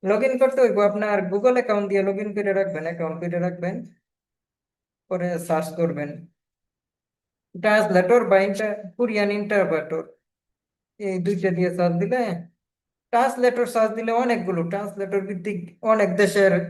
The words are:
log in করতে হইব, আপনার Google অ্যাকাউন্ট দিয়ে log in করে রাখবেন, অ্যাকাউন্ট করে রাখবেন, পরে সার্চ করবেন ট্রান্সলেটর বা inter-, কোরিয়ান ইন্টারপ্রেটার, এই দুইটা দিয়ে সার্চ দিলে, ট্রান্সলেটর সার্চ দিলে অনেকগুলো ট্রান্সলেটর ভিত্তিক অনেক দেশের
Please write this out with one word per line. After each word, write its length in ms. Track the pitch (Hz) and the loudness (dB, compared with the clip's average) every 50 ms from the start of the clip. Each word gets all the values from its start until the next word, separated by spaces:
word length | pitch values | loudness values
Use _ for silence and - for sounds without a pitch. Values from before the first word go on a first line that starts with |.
| - | 0
log 200 | 190 208 214 247 | 0 0 2 2
in 80 | 262 254 254 262 | 0 2 4 2
করতে 160 | 262 262 262 254 | 2 4 4 2
হইব, 140 | 233 196 202 208 202 | 4 4 4 2 2
আপনার 280 | 202 208 214 214 208 196 180 175 180 | 2 0 -2 0 0 -2 -2 -2 -4
Google 240 | 202 208 254 247 247 | 0 2 2 2 2
অ্যাকাউন্ট 280 | 247 - 214 202 202 196 | 2 0 0 0 0 0
দিয়ে 120 | 196 196 190 196 | 0 0 0 0
log 100 | 196 196 214 | -2 -4 -6
in 80 | 208 196 | -6 -6
করে 160 | 208 202 196 190 196 | -4 -2 0 0 0
রাখবেন, 260 | 196 185 165 156 160 165 | 0 -2 -4 -6 -6 -8
অ্যাকাউন্ট 280 | 170 170 165 165 165 - 175 | -6 -6 -6 -6 -6 -6 -6
করে 160 | 175 170 175 175 | -4 -4 -2 -4
রাখবেন, 280 | 180 180 175 175 175 202 247 - - _ _ _ _ _ _ _ _ _ _ _ _ _ _ _ _ _ _ _ _ _ _ _ _ | -4 -4 -6 -8 -6 -6 -8 -12 -14 _ _ _ _ _ _ _ _ _ _ _ _ _ _ _ _ _ _ _ _ _ _ _ _
পরে 180 | 185 180 175 180 175 165 170 - | -6 -4 -4 -4 -4 -6 -4 -2
সার্চ 200 | 170 160 160 - - - | -2 -2 -2 -6 -4 -4
করবেন 320 | 170 170 147 147 147 143 147 - - - _ _ _ _ _ _ _ _ _ _ _ _ _ _ _ _ _ _ _ _ _ _ _ _ _ | -4 -2 -2 -4 -8 -8 -10 -14 -18 -20 _ _ _ _ _ _ _ _ _ _ _ _ _ _ _ _ _ _ _ _ _ _ _ _ _
ট্রান্সলেটর 680 | 185 170 214 214 214 214 - 190 180 180 - 240 240 220 190 | -4 0 2 2 2 2 4 4 2 4 6 4 4 6 6
বা 60 | 196 190 196 | 4 4 4
inter-, 320 | 202 196 202 220 214 202 - - 185 - - | 2 -2 -2 -4 -4 -4 -6 -10 -16 -4 -2
কোরিয়ান 320 | 240 226 220 208 202 202 208 208 | -2 -2 0 0 0 0 -2 -2
ইন্টারপ্রেটার, 640 | 208 208 214 202 185 165 165 156 151 - 165 160 165 - - _ _ _ _ _ _ _ _ _ _ _ _ _ _ _ _ _ | -2 0 2 2 2 2 0 -2 -4 -4 -8 -8 -8 -10 -18 _ _ _ _ _ _ _ _ _ _ _ _ _ _ _ _ _
এই 160 | 214 196 190 185 175 | -6 -4 -4 -2 0
দুইটা 240 | 185 208 180 185 190 175 | -2 -2 0 0 0 2
দিয়ে 140 | 170 180 180 175 - | 2 0 0 0 0
সার্চ 160 | 175 175 165 170 196 | 0 2 2 0 0
দিলে, 200 | 208 247 254 240 214 175 170 - - _ _ _ _ _ _ _ _ _ _ _ _ - | 0 0 0 0 -2 -4 -6 -8 -14 _ _ _ _ _ _ _ _ _ _ _ _ 0
ট্রান্সলেটর 540 | 233 247 269 262 254 247 247 247 240 240 - - | 2 2 2 0 2 2 2 2 2 -2 -2 2
সার্চ 160 | 233 220 220 208 220 | 0 0 0 0 -4
দিলে 140 | 226 226 226 233 254 | -4 0 0 0 2
অনেকগুলো 380 | 247 240 202 175 180 185 170 165 170 | 0 0 -2 -2 -2 -2 -2 -2 -2
ট্রান্সলেটর 520 | 180 202 208 202 202 202 196 190 196 196 190 196 | -4 -6 -6 -8 -8 -8 -8 -2 -2 -2 -2 -2
ভিত্তিক 300 | 208 180 170 214 202 175 175 - - _ - 220 220 | -8 -6 -6 -6 -6 -6 -8 -12 -16 _ 0 2 4
অনেক 180 | 220 202 185 180 180 208 | 4 4 2 4 4 2
দেশের 300 | 190 - 208 196 190 175 175 170 | 4 4 4 4 4 4 2 -2